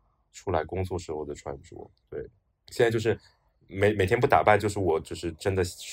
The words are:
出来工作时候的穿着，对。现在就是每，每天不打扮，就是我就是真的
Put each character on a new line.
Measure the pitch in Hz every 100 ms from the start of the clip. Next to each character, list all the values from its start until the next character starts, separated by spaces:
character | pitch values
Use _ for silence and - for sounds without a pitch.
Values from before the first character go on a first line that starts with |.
| _ _ _
出 | - -
来 | 85
工 | 76 90 92
作 | 90
时 | -
候 | 76 73
的 | 73
穿 | - 73
着， | - - - _ -
对。 | 71 - _ _ _ -
现 | - 117
在 |
就 | 113
是 | 110 98 _ _ _ _ -
每， | 92 101
每 | 101 92
天 | 117
不 | 147
打 | 82
扮， | 110 101
就 | 104
是 | 101
我 | 90 80
就 | 76 85
是 | 85
真 | 82 101 95
的 | 85 - -